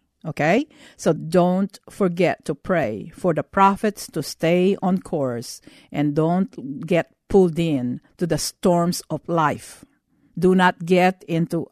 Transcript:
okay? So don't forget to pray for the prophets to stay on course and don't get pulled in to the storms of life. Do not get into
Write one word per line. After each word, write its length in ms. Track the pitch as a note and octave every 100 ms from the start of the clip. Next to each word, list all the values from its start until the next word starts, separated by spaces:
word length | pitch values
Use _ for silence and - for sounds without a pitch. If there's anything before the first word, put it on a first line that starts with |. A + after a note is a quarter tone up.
| _ _ E3
okay? 420 | - D3 G#3+ D#4 _ - -
So 160 | -
don't 640 | D#3 D#3 F3+ F3 F#3 G3 - -
forget 560 | - F#3+ F3 E3 - -
to 80 |
pray 580 | A2 - F3 A#2+ G#2 E3 -
for 180 | F#3
the 100 | D#3
prophets 640 | - - G3 G3 G#3+ G3+ -
to 100 | E3
stay 560 | - - E3 F3 F#3 G3
on 180 | F#3 F#3
course 640 | - D#3+ C3+ A#2+ A#2+ - - - -
and 240 | D3 D3 D3
don't 720 | D#3+ F3+ F#3+ - - - E3+
get 280 | E3+ - _ -
pulled 280 | G3 F3+ D#3
in 440 | E3+ C#3 B2 C3 _ -
to 100 | E3+
the 100 | D#3
storms 640 | - - G3 F3 E3+ E3+ -
of 180 | D#3+ -
life. 580 | E3 D3 A#2 - - - _ _ _ _ -
Do 180 | F3+ F#3
not 300 | F3+ - E3
get 380 | F3+ F3+ F#3 -
into 400 | E3 E3+ E3+ -